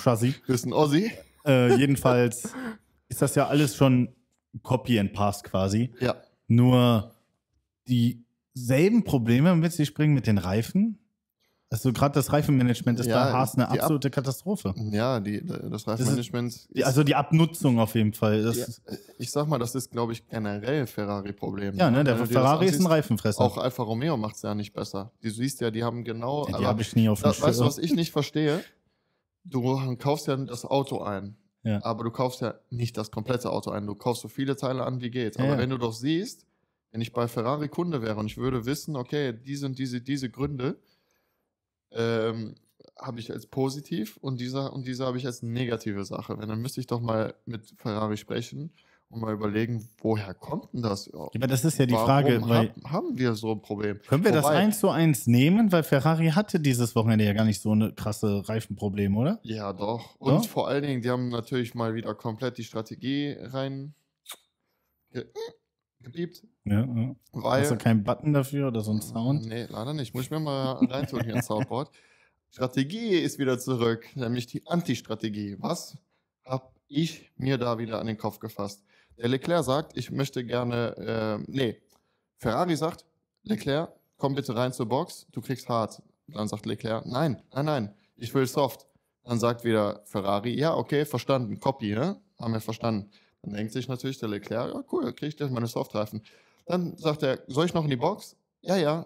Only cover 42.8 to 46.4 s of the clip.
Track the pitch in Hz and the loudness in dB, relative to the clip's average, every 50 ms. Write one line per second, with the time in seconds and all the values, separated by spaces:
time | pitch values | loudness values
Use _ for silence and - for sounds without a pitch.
42.8 | - - _ - - 135 117 120 110 - - - - _ - 135 131 135 131 147 | -20 -20 _ -16 -12 -12 -10 -10 -10 -10 -12 -12 -12 _ -2 -2 -2 -2 -2 -6
43.8 | 143 - 170 180 214 214 - - - 135 131 120 123 127 131 139 139 135 - 139 | -8 -6 -6 -6 -6 -6 -10 -10 -8 -8 -6 -6 -6 -6 -4 -4 -6 -6 -6 -8
44.8 | 123 127 127 123 135 131 123 127 127 127 120 - 120 117 117 123 131 117 117 110 | -8 -8 -6 -4 -4 -4 -4 -4 -4 -6 -8 -8 -8 -6 -4 -2 2 2 0 0
45.8 | - 107 101 101 98 - - - - - 107 107 | 0 -4 -4 -4 -4 -6 -6 -8 -6 -6 -6 -6